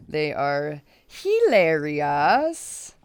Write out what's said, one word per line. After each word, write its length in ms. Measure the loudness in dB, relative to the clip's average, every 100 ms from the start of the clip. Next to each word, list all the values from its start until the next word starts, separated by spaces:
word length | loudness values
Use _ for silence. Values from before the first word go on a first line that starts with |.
| -8
They 240 | -4 -4
are 480 | -2 -2 -2 -4 -10 -16 _ _
hilarious. 1900 | -8 -2 2 4 4 4 2 0 -2 -2 2 2 2 0 -6 -12 -16 -18 -20